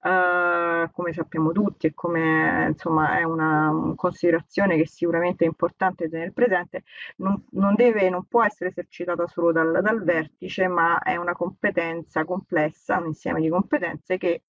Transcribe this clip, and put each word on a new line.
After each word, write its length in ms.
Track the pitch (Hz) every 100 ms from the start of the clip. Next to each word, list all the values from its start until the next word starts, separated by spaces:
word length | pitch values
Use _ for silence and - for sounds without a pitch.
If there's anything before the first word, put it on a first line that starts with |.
eh, 880 | 170 185 180 180 175 170 170 170 165
come 200 | - 175
sappiamo 380 | 165 160 160 160
tutti 360 | 175 202 - 156
e 60 |
come, 720 | - 170 170 160 160 160 156 156
insomma, 500 | 156 170 160 156 -
è 40 |
una, 460 | 165 165 156 156 156
una 260 | 156 156 156
considerazione 800 | 180 175 175 165 - - 202 160
che 100 | 160
sicuramente 560 | - 175 165 175 180
è 40 | 165
importante 640 | 156 170 - 190 - 165
tenere 220 | 165 170
presente, 520 | - 240 208 165 - _ - - -
non, 260 | 190 196 -
non 240 | - 196 202
deve, 340 | 240 214 185
non 160 | 180 -
può 160 | 233
essere 260 | 214 - 180
esercitata 580 | 190 175 - 175 175 170
solo 240 | - 170
dal, 300 | 165 160 165
dal 220 | 196 226
vertice, 640 | 175 170 156 _ 185 - 185
ma 340 | 175 165 170
è 160 | - 175
una 160 | 175
competenza 920 | 180 175 - 208 190 165 165 160 -
complessa, 760 | 156 185 - 180 156 - - 196
un 100 | 170
insieme 340 | 156 - 165
di 80 | 160
competenze 680 | 170 196 302 175 160 _ 185
che 260 | 185 170